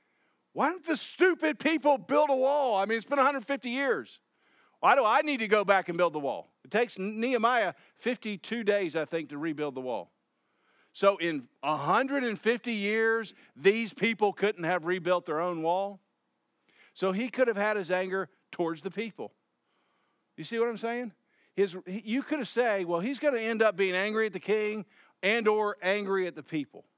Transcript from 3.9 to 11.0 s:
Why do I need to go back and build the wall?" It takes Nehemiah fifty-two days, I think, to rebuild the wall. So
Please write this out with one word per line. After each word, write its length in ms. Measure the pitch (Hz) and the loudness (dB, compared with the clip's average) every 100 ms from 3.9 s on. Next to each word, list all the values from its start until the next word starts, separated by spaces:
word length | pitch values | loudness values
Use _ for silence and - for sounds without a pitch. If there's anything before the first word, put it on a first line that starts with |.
| 180 110 - _ _ _ _ _ _ | -2 -4 -16 _ _ _ _ _ _
Why 120 | 175 269 | 4 6
do 100 | 220 | 6
I 160 | 254 | 2
need 160 | 311 269 | 2 -2
to 100 | 214 | 2
go 160 | 208 | 2
back 240 | 190 196 180 | 4 2 2
and 100 | 170 | 0
build 140 | 175 | 0
the 80 | 151 | 0
wall?" 320 | 139 101 147 _ 131 | -4 -6 -10 _ -4
It 60 | |
takes 280 | 208 240 - | 0 0 -4
Nehemiah 760 | 196 220 240 247 226 247 202 - - _ | -6 -2 0 2 2 2 0 -4 -16 _
fifty-two 680 | 233 247 220 202 - 233 202 | -4 -4 -6 -8 -6 -4 0
days, 320 | 202 180 160 | 0 0 -4
I 80 | 147 | -4
think, 240 | 165 147 | -4 -6
to 80 | 143 | -6
rebuild 380 | 165 147 147 127 | -6 -4 -6 -6
the 60 | |
wall. 300 | 127 110 85 _ _ _ _ _ _ _ _ | -6 -6 -8 _ _ _ _ _ _ _ _
So 240 | - | 0